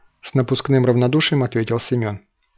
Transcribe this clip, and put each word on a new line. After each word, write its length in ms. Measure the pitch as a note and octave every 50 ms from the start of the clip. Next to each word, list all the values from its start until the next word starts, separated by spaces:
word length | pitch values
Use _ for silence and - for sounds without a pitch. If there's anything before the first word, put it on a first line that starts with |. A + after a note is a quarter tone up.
| _ _ _ _
с 120 | - - -
напускным 500 | C3+ B2 - C3+ - - - C#3 C3 B2
равнодушием 560 | C3 A#2+ B2 B2 B2 C#3+ D#3 D#3 - D#3+ C#3 B2
ответил 360 | A#2+ - A#2 A2 G#2+ A#2 A#2
Семён. 400 | - - B2+ A#2+ A2+ G#2 G#2 G2+ - _ _ _ _ _ _